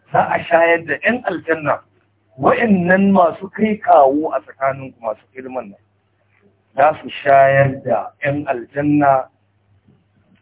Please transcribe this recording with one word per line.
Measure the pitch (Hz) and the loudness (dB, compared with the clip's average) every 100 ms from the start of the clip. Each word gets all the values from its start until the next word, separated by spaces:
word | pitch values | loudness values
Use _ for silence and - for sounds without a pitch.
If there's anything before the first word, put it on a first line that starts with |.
| _ | _
za | 185 | -2
a | - - | -2 -4
shayar | - 165 170 170 160 | 0 2 2 0 -2
da | 143 | -4
'yan | 202 247 214 | -4 -4 -6
aljanna, | 165 160 156 147 127 _ _ _ _ _ - | -8 -4 -4 -4 -6 _ _ _ _ _ -4
wa'annan | 165 247 233 190 175 190 196 | -2 0 0 0 2 2 4
masu | 190 170 - 190 | 4 2 -2 -14
kai | - 214 208 | -4 -2 -2
kawo | - 165 135 147 156 | 2 4 4 2 -4
a | 135 | -6
tsakaninku, | 127 - 135 135 131 - | -10 -6 -6 -6 -14 -12
masu | 117 107 _ | -10 -10 _
hidiman | 131 131 127 107 | -18 -12 -12 -12
nan, | 101 _ _ _ _ _ _ _ _ _ - | -20 _ _ _ _ _ _ _ _ _ 0
za | 147 151 | 0 0
su | 131 | -12
shayar | - 143 139 135 139 135 131 | -6 2 6 6 4 2 0
da | 123 107 95 _ | -4 -4 -4 _
'yan | 147 147 143 | -6 -6 -6
aljanna | 127 113 143 147 147 143 135 - _ _ _ _ _ _ _ _ _ _ _ | -8 -8 -6 0 2 4 2 -2 _ _ _ _ _ _ _ _ _ _ _